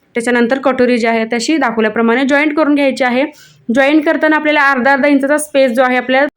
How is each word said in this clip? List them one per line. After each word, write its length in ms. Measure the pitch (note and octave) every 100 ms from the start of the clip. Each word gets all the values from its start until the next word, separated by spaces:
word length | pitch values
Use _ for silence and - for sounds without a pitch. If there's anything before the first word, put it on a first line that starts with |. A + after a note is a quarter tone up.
| _
त्याच्यानंतर 460 | A#3+ A#3 A#3+ A#3 C4+
कटोरी 380 | C4+ B3+ B3 B3
जी 100 | A3+
आहे 180 | A3+ A3+
तशी 240 | A#3+ A#3 D#4
दाखवल्याप्रमाणे 680 | B3+ A3+ G#3+ A3 A#3 A#3
जॉईंट 340 | C4+ C#4+ D4+ D4
करून 180 | D4 D4
घ्यायची 280 | C#4 C4
आहे. 220 | B3+ A#3+ D4 - - _ - A#3
जॉईंट 300 | C4+ D#4 D4+
करताना 300 | D#4 D#4 D#4
आपल्याला 360 | D4+ D4+ C#4
अर्धा 220 | C4+ A#3+
अर्धा 160 | C#4 C#4+
इंचाचा 280 | C#4+ C4+ D4
स्पेस 340 | D4 C#4 C4+
जो 120 | A#3
आहे 140 | B3+ B3+
आपल्या 280 | B3 C4 D4